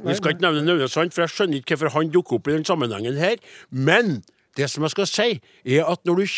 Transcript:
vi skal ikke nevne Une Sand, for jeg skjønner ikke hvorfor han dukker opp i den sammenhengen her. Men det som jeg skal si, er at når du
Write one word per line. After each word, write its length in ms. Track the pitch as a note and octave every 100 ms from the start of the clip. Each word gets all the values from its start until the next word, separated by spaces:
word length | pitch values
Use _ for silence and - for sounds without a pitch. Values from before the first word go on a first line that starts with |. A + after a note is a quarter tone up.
vi 120 | F#3+ F#3+
skal 160 | E3+ E3+
ikke 80 |
nevne 300 | F3+ D3+ D3+ F3
Une 140 | C3
Sand, 240 | - E3+ -
for 80 |
jeg 80 | E3+
skjønner 300 | - G3 C#3+
ikke 140 | B2 D3+
hvorfor 180 | D3+ C#3+
han 160 | D#3+
dukker 240 | E3+ E3+ A#2+
opp 100 | -
i 60 | D#3
den 80 | D#3
sammenhengen 480 | F3 B2 G2+ A#2 C#3
her. 240 | F3+ A#3 - - -
Men 460 | C3 C3+ G3 A#3 B2+ - _ _ -
det 80 | C#3
som 140 | -
jeg 80 | D#3
skal 160 | - G3
si, 220 | - A#3 F3+ - _
er 240 | B2+ C#3 D#3+
at 160 | F3
når 220 | F3 F3
du 0 | G3